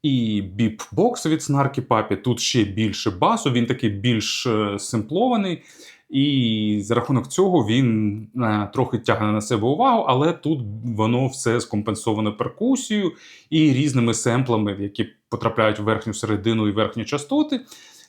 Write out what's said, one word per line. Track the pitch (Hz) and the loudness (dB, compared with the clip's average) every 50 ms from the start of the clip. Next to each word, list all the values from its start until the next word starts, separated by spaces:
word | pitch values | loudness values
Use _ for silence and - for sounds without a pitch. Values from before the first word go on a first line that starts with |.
| - | 0
І | 151 135 123 117 110 107 101 | 2 2 2 2 0 0 -2
біпбокс | 101 92 92 101 117 110 110 - - - - - 185 247 240 - - | -4 -4 -2 0 0 0 0 -4 -14 -6 0 2 2 2 2 0 -2
від | 160 156 156 | -2 -2 -2
Snarky | - - 143 139 139 135 - - | 0 -2 0 2 0 0 -2 -4
Puppy, | - - 120 110 110 - 101 92 | 0 2 2 2 2 0 -4 -2
тут | - 127 117 - | 0 -2 -2 0
ще | - - - 123 104 | -2 0 2 2 0
більше | 98 95 101 110 104 95 - - 113 | 0 0 -2 -2 -2 -2 -2 -4 -4
басу, | 95 90 147 185 233 220 - 143 | -2 2 2 2 2 2 0 0
він | 120 123 117 | 0 0 0
такий | 117 127 - - 110 | 0 -2 -2 -2 -2
більш, | 101 101 101 123 120 110 104 - - - - | -2 -2 0 0 0 0 -2 -4 -6 -4 -2
е, | 127 113 107 107 104 101 101 | 0 0 0 0 -2 -2 -6
семплований, | - - - 117 104 - 151 180 233 262 247 220 196 185 170 165 _ - - - - - - _ _ _ | -6 -4 -4 -4 -4 -2 -2 0 0 2 0 0 -2 -2 -4 -8 _ -20 -20 -20 -20 -20 -20 _ _ _
і | - 135 139 147 143 135 123 113 110 110 107 107 104 104 101 | 0 0 2 2 2 2 2 2 0 0 0 0 0 -2 0
за | 104 113 | 0 -2
рахунок | 120 - - 139 123 - | -2 0 0 0 0 0
цього | - - - 190 190 180 160 113 | -2 0 2 2 4 4 2 2
він, | 104 113 127 135 120 113 110 107 104 101 107 110 107 _ | 2 2 2 4 2 2 2 0 -2 -2 -4 -10 -10 _
е, | 127 120 110 107 104 104 98 - | -2 0 0 0 0 -2 -2 -2
трохи | 135 127 - - | -2 -2 -2 -2
тягне | 110 - - 107 98 107 107 | -4 0 0 0 2 2 0
на | 107 107 | 0 0
себе | 107 - 123 107 104 | 0 0 -2 0 2
увагу, | 123 143 175 247 269 240 226 180 | 0 2 2 2 2 2 2 2
але | - 127 127 147 165 165 | 2 2 2 2 0 0
тут | - - 147 160 139 117 101 104 113 113 | -2 -2 -2 -2 -2 -2 -8 -8 -8 -6
воно | 120 113 104 110 113 120 123 131 | -6 -2 0 2 2 2 2 0
все | 127 131 - - 117 113 120 | -2 -4 -2 0 2 2 2
скомпенсоване | 113 - - 104 104 113 104 - - 117 107 107 110 104 | 0 -2 -4 -2 -2 -2 -4 -2 -2 -2 0 0 -2 -2
перкусією | 107 - 120 - - - 214 254 269 233 - - 220 208 196 170 - - - - - - _ _ | -2 -4 -6 -6 -4 -2 0 0 0 0 0 -2 -2 0 0 -2 -4 -8 -20 -20 -20 -20 _ _
і | 151 160 156 151 131 | 2 4 4 4 4
різними | 127 147 147 127 127 117 117 110 | 4 2 2 2 2 2 2 0
семплами, | - - 127 117 127 131 123 117 107 107 104 98 98 | 0 0 0 2 2 2 2 2 0 0 -2 -2 -4
які | 101 101 - - 107 - - _ _ _ | -6 -8 -4 -6 -6 -6 -8 _ _ _
потрапляють | - 110 - 113 110 117 110 107 104 104 | -8 -2 -2 -2 2 4 2 2 2 0
в | 104 | 0
верхню | 107 110 104 - 113 107 | 0 0 0 -2 -6 -6
середину | - - 110 107 98 95 113 113 113 107 | -6 -2 -2 -2 0 2 0 2 2 2
і | 104 | 0
верхні | 98 107 107 104 - 117 110 | 2 0 0 0 -2 -6 -6
частоти. | - - 147 - - 269 294 302 294 277 240 262 - - - - - - - - | -4 -4 -6 -2 0 0 0 2 0 -2 -6 -6 -10 -20 -20 -20 -20 -20 -20 -20